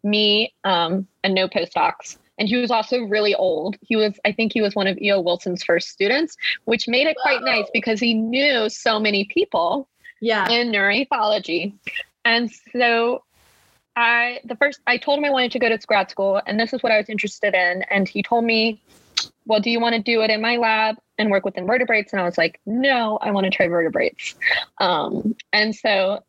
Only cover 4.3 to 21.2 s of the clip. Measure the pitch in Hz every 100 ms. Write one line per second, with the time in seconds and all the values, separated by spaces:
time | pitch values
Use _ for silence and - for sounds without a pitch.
4.3 | 208 220 233 208 202 196 190 202 196 175
5.3 | 175 190 185 - 170 - - 196 269 320
6.3 | - - - - 233 - 240 302 302 269
7.3 | 254 254 226 208 233 233 220 240 220 226
8.3 | 247 294 254 220 - 233 214 214 202 196
9.3 | - 427 175 170 277 269 _ - - 226
10.3 | 214 - 233 240 208 196 208 277 254 214
11.3 | 214 185 165 196 - - - - _ 233
12.3 | 233 240 - - 247 240 233 233 247 _
13.3 | _ _ _ _ _ _ - 233 240 240
14.3 | 247 233 233 285 - - 247 - 285 294
15.3 | 269 247 247 233 220 - 208 190 - 196
16.3 | 196 - 208 226 254 233 214 214 214 208
17.3 | - 208 190 175 185 - 202 185 202 196
18.3 | 240 233 226 220 214 _ - _ - -
19.3 | _ - 214 208 233 233 226 214 226 220
20.3 | 214 226 240 226 220 220 220 _ -